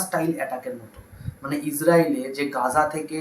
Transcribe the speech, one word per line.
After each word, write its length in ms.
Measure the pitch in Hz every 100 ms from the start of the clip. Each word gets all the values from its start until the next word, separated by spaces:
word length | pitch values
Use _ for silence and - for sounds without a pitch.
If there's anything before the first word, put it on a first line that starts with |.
স্টাইল 280 | 185 160 165 156
অ্যাটাকের 360 | 131 123 127 117
মতো। 180 | 110 - - - - -
মানে 140 | 139 147 151
ইসরায়েলে 520 | 143 165 170 156 131 135 135
যে 80 | 143 131
গাজা 280 | 127 151 147
থেকে 240 | 151 151 156